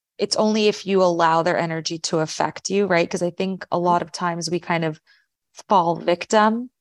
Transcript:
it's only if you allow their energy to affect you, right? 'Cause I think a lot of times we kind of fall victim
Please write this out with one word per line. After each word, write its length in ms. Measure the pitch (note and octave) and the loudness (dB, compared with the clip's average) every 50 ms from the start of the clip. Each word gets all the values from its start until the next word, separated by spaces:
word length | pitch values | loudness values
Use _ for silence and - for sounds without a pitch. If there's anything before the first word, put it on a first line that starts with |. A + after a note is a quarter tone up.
| _ _ _ _ | _ _ _ _
it's 180 | G3 G3+ - | -4 -2 0
only 320 | - G#3+ G#3+ G#3+ A3 G#3+ G#3 | 0 2 2 2 4 2 2
if 180 | G3+ - - | 2 0 -2
you 160 | F#3 G3 F#3+ | 0 2 4
allow 400 | F#3 F3+ F3 E3+ E3+ D#3+ D#3+ E3 | 4 4 4 4 2 4 4 4
their 160 | E3 F3 E3+ - | 2 2 0 0
energy 400 | E3+ E3 D#3+ D#3+ D#3 - E3+ E3 | 0 -2 -4 -6 -6 -6 -8 -8
to 200 | - - - E3 | -6 -2 -2 -2
affect 500 | D#3 D#3 - - D#3 D3 D#3 - - - | -2 -2 -2 -4 -4 -4 -4 -8 -8 -4
you, 160 | F#3+ G3 G3+ | -2 -2 0
right? 240 | F#3 F#3 E3+ E3+ F3 | 2 2 0 0 0
'Cause 120 | - F3+ | -2 -4
I 80 | F3 F3 | -4 -4
think 360 | E3+ - F#3+ F#3+ F#3+ F3+ - - | -4 -4 -6 -6 -6 -8 -8 -6
a 80 | - F3 | -4 -2
lot 220 | F3 F3 F3 F3 | 0 2 2 0
of 100 | F3 E3 | 0 -4
times 400 | - - F3+ F3 E3+ E3+ E3+ D#3+ | -8 -6 -6 -6 -4 -4 -6 -4
we 80 | E3+ F3 | -4 -6
kind 240 | - - F3 E3 E3 | -4 -2 -2 -2 -2
of 160 | D#3+ D#3 - _ _ _ _ _ _ _ _ _ _ _ - - _ | -2 -4 -6 _ _ _ _ _ _ _ _ _ _ _ -20 -4 _
fall 260 | G#3+ F#3+ E3+ E3+ E3+ | 2 2 2 2 -2
victim 760 | E3 E3 E3+ F3 F3 - - - A3 G#3+ A3 A3 A#3 B3 B3+ _ _ | -2 0 0 0 0 -2 0 2 4 4 4 2 0 -6 -10 _ _